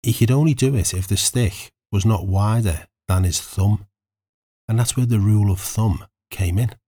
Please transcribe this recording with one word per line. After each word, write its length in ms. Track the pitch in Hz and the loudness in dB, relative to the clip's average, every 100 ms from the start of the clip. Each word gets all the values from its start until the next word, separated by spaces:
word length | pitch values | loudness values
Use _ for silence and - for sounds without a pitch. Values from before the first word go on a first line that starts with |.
he 80 | 120 | -2
could 180 | - 113 | 0 2
only 240 | 135 156 | 2 2
do 220 | 131 131 131 | 2 0 0
it 180 | 87 | -2
if 140 | 92 92 | -4 -2
the 80 | 98 | -2
stick 560 | - - 104 - - _ _ | 0 0 -2 -4 -18 _ _
was 120 | 101 98 | 0 2
not 220 | 107 95 | 0 0
wider 600 | 98 104 113 107 80 - _ - | 0 2 0 0 -4 -8 _ -2
than 160 | 92 | 0
his 160 | 92 80 | 2 -2
thumb. 460 | - - 98 104 - _ _ _ _ _ _ _ - | -6 0 0 0 -4 _ _ _ _ _ _ _ -4
And 100 | 113 | 0
that's 200 | 120 - | 0 0
where 80 | 123 | 0
the 160 | 110 | 2
rule 280 | 101 104 101 | 4 4 2
of 120 | 95 | 0
thumb 440 | - - 110 87 - _ _ | -4 -2 0 -2 -6 _ _
came 280 | - 87 92 | -4 -2 0
in. 160 | 120 - | -2 -6